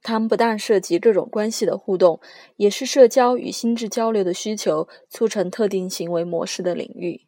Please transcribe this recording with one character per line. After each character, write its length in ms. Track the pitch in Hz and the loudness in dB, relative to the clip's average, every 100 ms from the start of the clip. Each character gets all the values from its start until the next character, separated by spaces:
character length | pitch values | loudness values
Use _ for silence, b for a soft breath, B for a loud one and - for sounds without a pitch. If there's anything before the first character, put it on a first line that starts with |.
它 160 | - 226 | -4 -4
们 100 | 226 | 0
不 80 | 220 | 2
但 220 | 233 214 | 0 0
涉 200 | - 202 | 0 0
及 200 | - 170 | 2 2
各 140 | 226 | 4
种 160 | 190 - | 2 0
关 200 | 214 214 | -4 -4
系 160 | 226 190 | -2 -2
的 100 | 196 | -2
互 200 | - 185 | -4 4
动， 240 | 180 160 B B B _ | 4 4 B B B _
也 140 | 202 | 0
是 160 | 202 262 | 0 -2
社 220 | 285 240 | 6 8
交 280 | 269 247 247 | 8 2 2
与 140 | - | -4
心 240 | 190 233 | -4 -4
智 140 | 233 226 | -2 -4
交 220 | 240 226 | -2 -2
流 120 | 220 | 0
的 100 | 180 | -2
需 240 | 180 214 214 | -2 -6 -4
求 320 | - 156 160 B B | -2 -2 -4 B B
促 180 | - 226 | -2 -2
成 240 | 220 180 | 0 -4
特 160 | 180 208 | -2 -2
定 220 | 190 185 | -2 -6
行 220 | - 170 | -8 -4
为 100 | 170 | -4
模 240 | 175 170 180 | -2 -4 -6
式 160 | - | -4
的 120 | 180 | -4
领 140 | 165 - | -4 -8
域。 280 | - 175 - | -8 -8 -8